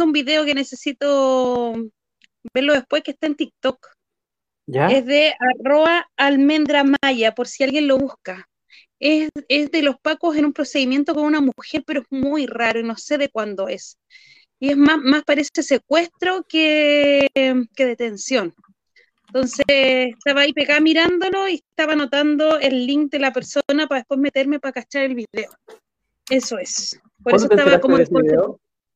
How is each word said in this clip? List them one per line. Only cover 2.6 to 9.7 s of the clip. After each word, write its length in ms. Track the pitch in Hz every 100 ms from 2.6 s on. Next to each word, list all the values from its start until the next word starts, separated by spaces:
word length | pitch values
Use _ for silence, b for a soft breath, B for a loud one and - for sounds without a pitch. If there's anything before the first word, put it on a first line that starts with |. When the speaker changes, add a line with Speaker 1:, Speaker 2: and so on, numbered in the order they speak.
| 285
Speaker 1:
después, 280 | 285 - 302
que 80 | 302
está 160 | 285 311
en 80 | 294
TikTok. 500 | 302 _ 262 262 _ _ _ _ _ _ _ _ -
Speaker 2:
¿Ya? 200 | 131 160
Speaker 1:
Es 160 | 269 247
de 280 | 285 311 294 247 254
arroba 420 | 240 294 320 339 - -
almendramaya, 1160 | 277 277 277 311 285 285 277 277 277 247 220
por 140 | 220 240
si 160 | -
alguien 240 | 269 285 294
lo 100 | 262
busca. 500 | 269 - - 185 - _ _ b b _
Es, 280 | 285 311 311 294 -
es 240 | 285 294